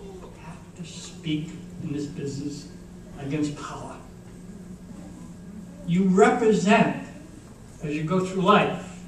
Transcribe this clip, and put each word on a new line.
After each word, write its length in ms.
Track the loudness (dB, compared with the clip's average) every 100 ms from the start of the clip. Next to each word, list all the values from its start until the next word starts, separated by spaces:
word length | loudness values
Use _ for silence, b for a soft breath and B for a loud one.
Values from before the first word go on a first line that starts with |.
You 300 | -14 -14 -14 -14
have 320 | -14 -14 -16 -12
to 60 |
speak 640 | -12 -12 -12 -10 -4 -2 -4 -10 -14 -8
in 100 | -6
this 120 | -4
business 640 | -4 -4 -6 -4 -6 -8 -12 -16 -16 -16 -16 -10
against 360 | -4 0 0 -2
power. 400 | -8 -10 -10 -12 -16 -16 -16 -16 -16 -16 -14 -14 -14 -14 -14 -14 -14 -14 -14 -14 -14 -12 0
You 180 | 4
represent, 1000 | 6 8 8 8 6 6 8 8 8 4 -8 -14 -16 -18 -18 -18 -18 -10
as 120 | -4
you 80 | -2
go 220 | 2 2
through 160 | 2 2
life 580 | 6 6 6 0 -8 -14